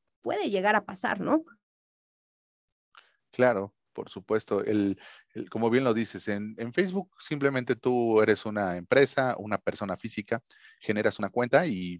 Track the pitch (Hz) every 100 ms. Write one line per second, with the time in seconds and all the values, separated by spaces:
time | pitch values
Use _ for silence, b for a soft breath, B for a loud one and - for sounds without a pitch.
0 | _ _ 233 403 330 196 196 214 196 190
1 | 226 196 185 302 320 _ _ _ _ _
2 | _ _ _ _ _ _ _ _ _ -
3 | b b _ - 127 107 101 - _ -
4 | - - - 110 - 101 107 104 101 98
5 | b b _ 110 - 113 117 120 131 113
6 | 110 95 110 104 107 113 117 147 190 190
7 | 185 _ - 147 139 131 123 117 127 123
8 | 117 110 107 104 110 104 98 87 87 127
9 | 139 - 131 - 107 101 - - 98 92
10 | 110 - - 120 b b b b - 104
11 | 107 - 98 - 123 135 175 95 90